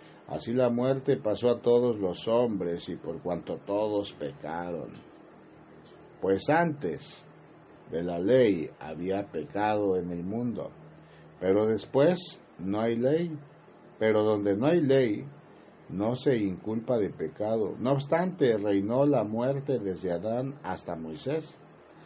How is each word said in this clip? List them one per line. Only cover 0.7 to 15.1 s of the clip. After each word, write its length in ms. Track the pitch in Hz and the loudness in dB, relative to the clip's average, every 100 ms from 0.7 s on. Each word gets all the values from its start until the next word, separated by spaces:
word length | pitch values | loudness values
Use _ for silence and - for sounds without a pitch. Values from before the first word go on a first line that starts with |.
muerte 480 | 120 127 135 135 135 | 2 0 0 0 0
pasó 320 | 107 101 120 | 0 0 2
a 100 | 117 | 2
todos 380 | 120 120 123 107 | 4 4 4 0
los 280 | 92 87 - | -2 -2 0
hombres 600 | 117 120 101 87 85 - | 2 2 0 -2 -4 -6
y 80 | 80 | -8
por 240 | 80 80 | -8 -6
cuanto 380 | 85 82 - 80 - | -4 -6 -6 -8 -4
todos 480 | 101 107 104 101 | -2 0 -2 -4
pecaron. 720 | - 71 69 76 82 87 82 65 50 - - - - - - - - - - - - | -6 -10 -8 -8 -8 -6 -8 -8 -14 -20 -20 -20 -20 -20 -20 -20 -20 -20 -20 -20 -4
Pues 260 | 90 98 - | 0 2 2
antes 760 | 156 170 143 90 71 - - - - - - - - - | 2 2 -2 -6 -6 -10 -18 -20 -20 -20 -20 -20 -20 -8
de 120 | 82 | -6
la 160 | 87 87 | -4 -2
ley 520 | 95 131 117 87 73 - | 4 6 6 4 -2 -10
había 460 | 76 80 92 98 101 | -12 -6 -4 -4 -4
pecado 720 | 82 73 98 107 107 101 92 | -8 -6 -2 0 2 2 0
en 120 | 87 | -2
el 120 | 87 | -6
mundo, 480 | 90 113 120 92 - - - - - - - - | -6 -4 -4 -6 -8 -12 -20 -20 -20 -20 -20 -2
pero 260 | 92 101 110 | 2 4 4
después 720 | 110 - 131 156 175 - - - - | 0 0 4 4 2 -4 -14 -18 -10
no 220 | 92 104 | -4 -2
hay 140 | 117 | 0
ley. 420 | 117 127 160 175 151 - - - - - - | 2 2 2 -2 -8 -14 -20 -20 -20 -18 0
Pero 240 | 110 107 | 4 4
donde 340 | 107 104 101 101 | 4 2 2 2
no 100 | 139 | 4
hay 140 | 175 | 4
ley, 440 | 139 135 120 | 4 4 4